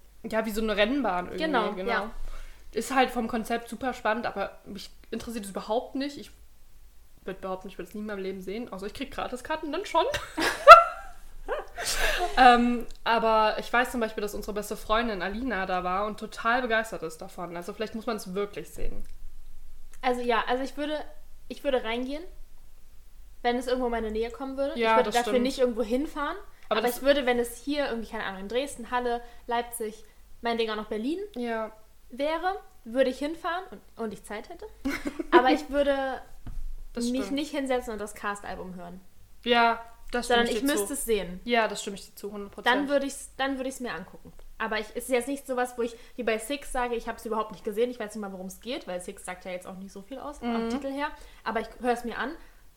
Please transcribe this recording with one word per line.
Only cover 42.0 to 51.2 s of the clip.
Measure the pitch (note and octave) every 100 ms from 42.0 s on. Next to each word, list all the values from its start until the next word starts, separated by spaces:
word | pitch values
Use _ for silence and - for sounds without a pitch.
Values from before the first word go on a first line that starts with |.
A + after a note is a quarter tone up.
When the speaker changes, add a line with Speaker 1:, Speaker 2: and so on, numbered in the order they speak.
| -
Speaker 1:
dir | -
zu, | G3+
hundert | G#3 G3+
Prozent. | - A#3+ C4
Speaker 2:
Dann | C#4
würde | C#4+ C#4
ich's, | - - -
dann | C4+ C4+
würde | C4
ich's | C4
mir | A#3+
angucken. | E3+ F#3+ - E3+ - - -
Aber | A3 G#3+
ich, | G#3+ B3
es | A#3+
ist |
jetzt | B3 B3+
nicht | C#4 -
sowas, | B3 B3 B3
wo |
ich | A#3 - - -
wie |
bei | A3+ A3
Six | A3 C#4+ -
sage, | B3+ A#3+ A#3
ich | A#3
hab's | A3 A3
überhaupt | A3 G#3+
nicht | F3+
gesehen, | A3 G3+ B3
ich | B3
weiß | G#3 A3
nicht |
mal, | G3+
worum | F#3 F#3
es | -
geht, | A#3 C4 -
weil | F3+
Six | F3+ F#3+ -
sagt | F3+ F#3+
ja |
jetzt | F3+ F3+
auch | F#3
nicht | G3
so | G3
viel | G3 C4
aus, | - C#4+
vom | A#3+ A#3 A3+
Speaker 1:
Mhm. |
Speaker 2:
Titel | B3+ C#4
her. | C4+ D4 D4+